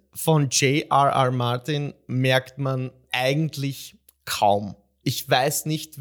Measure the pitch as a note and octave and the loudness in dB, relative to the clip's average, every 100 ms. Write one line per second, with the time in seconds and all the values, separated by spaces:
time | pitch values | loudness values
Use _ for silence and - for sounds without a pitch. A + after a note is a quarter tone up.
0 | _ - - D#3 C#3 - C#3 C#3+ - C#3 | _ -6 2 2 2 2 2 2 2 4
1 | C#3 C3+ C3 B2+ A#2+ B2 - D3 C#3+ - | 4 4 2 0 -2 -2 -4 -4 -4 -8
2 | - B2+ C3 C3 C3 - C3+ C3 B2+ - | -6 0 2 2 0 -6 -4 -4 -6 -10
3 | _ B2 C3 C#3+ D#3+ C#3+ C#3 C3+ - - | _ -2 0 0 -2 -4 -6 -8 -14 -20
4 | _ _ - - G#2 G2+ G#2 - _ _ | _ _ -10 0 2 2 -2 -10 _ _
5 | - - - C3 C#3 - D#3 D#3 - - | -6 -6 -2 0 0 -2 -4 -6 -6 -12